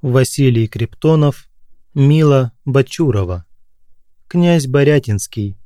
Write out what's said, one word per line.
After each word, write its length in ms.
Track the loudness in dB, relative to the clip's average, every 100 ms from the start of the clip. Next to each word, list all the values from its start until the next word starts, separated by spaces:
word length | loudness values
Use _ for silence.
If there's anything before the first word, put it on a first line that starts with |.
Василий 680 | 0 0 0 0 0 0 -2
Криптонов, 800 | -4 -8 -4 0 2 0 -2 -16 _ -20 -20 -12
Мила 600 | 0 2 4 4 2 0 _
Бачурова. 800 | -4 -2 -2 -2 -2 -2 -4 -8 -12 -20 -20 _ -20 -20 _ _ -8
Князь 380 | -2 2 2 0
Борятинский. 920 | 0 2 2 0 -6 -6 -8 -10 -10